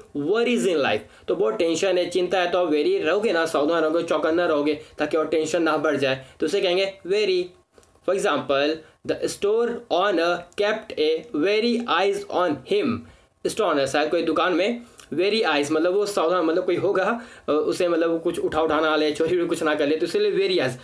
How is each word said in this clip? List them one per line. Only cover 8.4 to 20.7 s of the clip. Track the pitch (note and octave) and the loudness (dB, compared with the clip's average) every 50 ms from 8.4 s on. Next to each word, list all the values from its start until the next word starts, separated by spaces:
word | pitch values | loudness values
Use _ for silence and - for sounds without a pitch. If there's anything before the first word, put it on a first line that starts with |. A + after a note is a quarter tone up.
| C3+ C3+ C#3+ C#3 C#3+ D3 D#3+ D#3+ - - - _ - | 0 0 0 0 2 0 -2 -4 -8 -14 -20 _ -6
the | - D3+ | -6 -4
store | - - E3 - - - G3+ G#3+ A3+ A#3 A#3+ A#3 A#3 - - - | -2 -4 -4 -4 -2 0 0 2 2 0 -2 -4 -6 -4 -2 0
owner | E3+ F#3 G#3 G3 D#3+ E3 E3+ F3 F3 - - - - G3+ | 0 2 2 2 2 2 0 0 -2 -6 -8 -4 -2 0
kept | G#3 A3+ A3+ - - - - | 0 0 -2 -6 -8 -4 -2
a | D3+ D#3 D#3+ D#3+ E3 - - | 0 0 0 -2 -4 -6 -4
very | D3+ D3 F#3+ G#3 G#3+ A3 A#3+ A#3+ A#3 A#3+ - D3+ E3 | -2 0 2 2 2 2 0 0 -2 0 0 0 2
eyes | F#3+ G3+ G3 G3+ G3+ - - | 2 2 0 -2 -4 -4 -2
on | D#3 F3+ F3 D3 C3+ - - F#3+ | 0 0 0 0 -4 -4 -2 -2
him। | G#3 F#3 C3 G#2+ - - - - - _ _ _ _ - | 0 0 0 -2 -4 -8 -12 -20 -20 _ _ _ _ -6
Store | - - - A3 | -4 -2 0 0
owner | F3+ D#3 C#3+ C#3 | 0 2 2 0
शायद | C3 - D3 D3+ D3+ | 0 0 0 0 2
कोई | F3+ E3+ E3 | 0 0 0
दुकान | E3 D#3 E3 E3 F3+ F3+ | 0 0 2 2 2 2
में | D#3+ F#3 G#3+ A#3+ A#3+ - - - - - - - | 2 0 0 -2 -4 -8 -14 -20 -20 -14 -8 -4
very | D3 F3+ G3+ G3+ A3+ A3 | -2 0 0 0 0 2
eyes, | D#3+ D3+ D3 D3 C#3+ | 2 2 2 2 0
मतलब | D#3 D#3 D#3+ F3+ F#3 | 0 0 2 2 2
वो | G#3 G#3 | 0 0
सावधान, | G3+ - G3 E3 D#3+ F3+ F3+ E3+ | 0 0 0 0 2 2 2 2
मतलब | D#3+ D#3+ F3+ F3+ | 0 0 0 0
कोई | - F3 | 0 0
होगा, | D#3 C3+ F#3 G3+ F#3 F#3 G3 A#3+ A#3+ - - - - - - | 0 0 0 0 0 0 0 -2 -4 -6 -12 -18 -10 -4 -2
अ, | D3 | 0
उसे | D3+ D3+ D3+ E3+ - F#3 F3 | 0 0 0 0 0 0 0
मतलब | E3+ D#3+ E3 E3 | 2 2 2 0
वो | E3 E3 | 0 0
कुछ | E3 F3 E3 - | -2 -2 -2 -2
उठा, | G3+ F3 D3 D#3 D#3+ | -2 -2 0 0 0
उठा | D#3+ D3+ D3+ | 2 2 2
ना | D#3+ D#3 D#3 | 2 2 2
ले, | D3+ D3+ D3+ D3 | 2 2 0 0
चोरी | - D#3+ E3 F3+ | 0 0 0 0
भी | F3+ E3+ | 0 0
कुछ | D#3+ E3 D#3 E3 | 0 -2 -2 0
ना | D#3 D3+ | 0 0
कर | D3+ D3+ | 2 2
ले, | C#3+ D#3 | 0 0
तो | D#3 - | 0 0
इसलिए | - - G#3 G#3 G#3 F#3 | 0 0 0 0 2 2
very | F3 G3 G3 F#3+ E3+ | 2 0 2 2 0
eyes, | C3+ C3 | 0 0